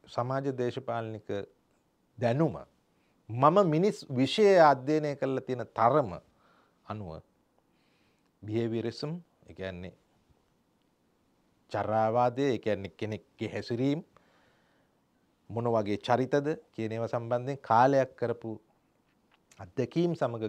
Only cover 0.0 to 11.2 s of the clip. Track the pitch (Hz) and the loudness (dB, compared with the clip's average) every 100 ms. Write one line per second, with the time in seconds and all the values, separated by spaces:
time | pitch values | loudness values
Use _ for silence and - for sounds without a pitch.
0 | - - 123 135 139 123 123 123 123 117 | -10 -6 -4 -4 -4 -4 -4 -4 -6 -6
1 | 113 107 - 101 - _ _ _ _ _ | -8 -10 -8 -8 -8 _ _ _ _ _
2 | _ - 120 131 160 139 - _ _ _ | _ -4 0 2 0 -2 -14 _ _ _
3 | _ _ - 117 143 190 180 156 202 - | _ _ -10 4 6 6 4 4 2 0
4 | - 127 135 - 202 185 151 135 131 156 | -4 0 0 4 6 8 8 6 2 -2
5 | 151 135 135 131 127 123 110 - 113 147 | -2 -4 -4 -4 -4 -6 -6 2 4 4
6 | 110 85 - _ _ _ _ _ - 107 | 0 -6 -16 _ _ _ _ _ -14 -12
7 | 90 78 - _ _ _ _ _ _ _ | -12 -14 -18 _ _ _ _ _ _ _
8 | _ _ _ _ 104 113 117 113 117 - | _ _ _ _ -6 -4 -2 -4 -6 -8
9 | 147 175 - _ - 87 95 87 90 - | -10 -10 -14 _ -20 -12 -12 -10 -14 -18
10 | _ _ _ _ _ _ _ _ _ _ | _ _ _ _ _ _ _ _ _ _
11 | _ _ | _ _